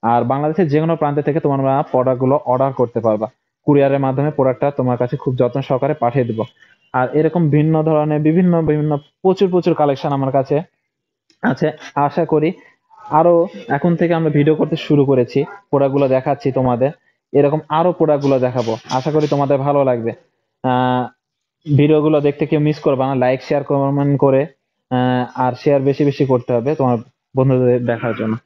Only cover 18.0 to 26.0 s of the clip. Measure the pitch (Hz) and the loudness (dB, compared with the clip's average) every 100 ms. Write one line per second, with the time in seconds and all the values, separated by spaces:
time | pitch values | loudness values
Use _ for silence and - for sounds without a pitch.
18 | 160 147 139 135 123 123 120 113 - 131 | 0 2 2 2 0 -2 -4 -6 -4 -4
19 | 131 151 151 143 139 131 139 143 135 123 | -2 -2 0 0 0 0 0 0 0 0
20 | 113 104 _ _ _ _ 131 127 127 127 | -4 -8 _ _ _ _ -2 0 0 -2
21 | 120 _ _ _ _ _ 160 143 147 156 | -4 _ _ _ _ _ -2 2 4 4
22 | 151 151 143 143 147 156 151 147 - 135 | 2 2 0 -2 -2 0 0 0 -2 0
23 | 131 135 123 131 - 143 139 139 139 143 | -2 0 0 -2 -2 -4 -2 -2 0 0
24 | 143 139 139 135 151 _ _ _ _ 127 | 0 2 2 2 0 _ _ _ _ -2
25 | 127 127 123 - 127 123 151 139 135 135 | 0 -2 -4 -4 -4 -2 0 2 0 0